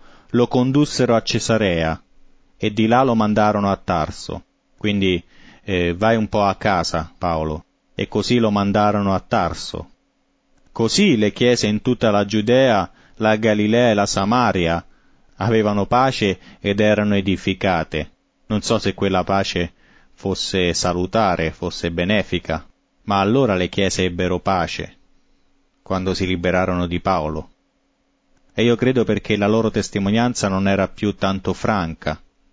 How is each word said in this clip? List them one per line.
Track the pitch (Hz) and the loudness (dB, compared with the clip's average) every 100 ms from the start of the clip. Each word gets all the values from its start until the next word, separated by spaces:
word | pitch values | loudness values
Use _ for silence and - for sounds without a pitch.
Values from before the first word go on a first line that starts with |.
| - - _ | -10 -20 _
lo | 117 120 | 0 2
condussero | 131 123 139 147 - 123 117 | 2 2 2 0 0 2 2
a | |
Cesarea | - 113 - 110 104 85 80 80 _ _ - - _ - | 0 -4 0 0 2 0 0 -4 _ _ -20 -20 _ -6
e | 110 | -6
di | 104 110 | 0 2
là | 120 | 4
lo | 135 | 4
mandarono | 113 107 107 107 104 101 | 2 2 2 2 2 0
a | 95 | -2
Tarso. | - 90 76 - - 80 - _ _ _ | -2 -2 -2 -6 -12 -12 -14 _ _ _
Quindi, | 104 101 95 87 - - - - | -4 0 0 0 -4 -20 -20 -20
eh, | - 92 87 | -6 -2 -2
vai | 87 107 113 | 0 2 2
un | 107 | 0
po' | 110 101 | 0 0
a | 92 | 0
casa, | 107 92 82 82 80 - | 0 0 -2 -4 -6 -6
Paolo. | 90 82 78 78 - _ _ - | -4 -2 -4 -6 -12 _ _ -8
E | 101 | -4
così | 107 101 123 | -2 0 2
lo | 110 | 2
mandarono | 101 101 98 104 104 101 | 0 0 2 2 2 0
a | 92 | -2
Tarso. | - 117 85 90 - - 80 _ _ _ _ _ _ _ _ | -2 -2 -2 -4 -10 -12 -14 _ _ _ _ _ _ _ _
Così | - 113 - 202 120 | -4 -2 2 2 4
le | 104 | 2
chiese | - 123 120 107 | 2 2 2 0
in | 107 | -2
tutta | - 123 113 | -2 0 2
la | 101 | 2
Giudea, | 101 107 107 123 131 104 85 - _ - | 2 0 2 4 4 2 0 -8 _ -2
la | 110 110 | 0 2
Galilea | 110 104 104 117 123 | 2 2 2 4 4
e | |
la | 104 101 | 2 0
Samaria | - 98 120 120 92 85 85 - _ _ _ _ - | 0 0 2 2 2 0 -2 -6 _ _ _ _ -6
avevano | 120 110 104 101 98 | 0 2 2 0 0
pace | 123 131 127 104 92 - - | 2 2 0 0 -2 -8 -8
ed | 101 101 | -4 2
erano | 107 107 104 101 | 2 4 2 0
edificate. | 95 92 - 95 98 87 80 80 73 _ _ _ - | 0 -2 -2 -2 0 0 -2 -6 -8 _ _ _ -6
Non | 107 | -4
so | - 110 | 0 -2
se | 98 92 | -2 -2
quella | 98 95 | 0 0
pace | 90 98 98 87 85 _ _ _ _ | 0 -2 -2 -4 -6 _ _ _ _
fosse | _ 101 92 - 95 87 | _ -6 -6 -4 -2 0
salutare, | 85 92 87 92 113 104 82 80 | 0 -2 -2 -2 0 0 0 -2
fosse | - 90 - 85 | -4 -8 -6 -6
benefica, | 85 90 107 92 90 - 80 - _ _ _ | -4 -2 0 -2 -6 -4 -8 -8 _ _ _
ma | - 98 | -4 0
allora | 98 123 127 | 2 2 2
le | 92 90 | 0 -2
chiese | - 95 - 92 | -2 -2 0 -2
ebbero | 87 90 90 | -2 -2 -2
pace, | - 95 82 - - - _ _ _ _ _ _ _ _ | 0 -2 -2 -6 -12 -16 _ _ _ _ _ _ _ _
quando | - 95 92 90 | -6 -4 -2 -2
si | 92 | -2
liberarono | 90 90 90 92 90 87 | -2 0 0 0 0 -2
di | 87 | -4
Paolo. | 98 92 78 78 - _ _ _ _ _ _ _ _ _ _ - | -2 -2 -2 -6 -10 _ _ _ _ _ _ _ _ _ _ 0
E | |
io | 117 117 | 2 2
credo | 120 131 | 2 2
perché | 107 104 - 107 | 2 0 0 0
la | 101 | 2
loro | 110 110 | 2 2
testimonianza | 110 98 104 98 110 123 120 101 | -2 -4 -2 0 2 0 0 -2
non | 95 98 | 0 0
era | 98 95 | 0 0
più | - 104 | -2 -4
tanto | 98 98 95 95 | -2 -2 -2 -4
franca, | 90 - 107 82 80 - 76 - _ _ | -4 -2 -2 -2 -6 -8 -8 -10 _ _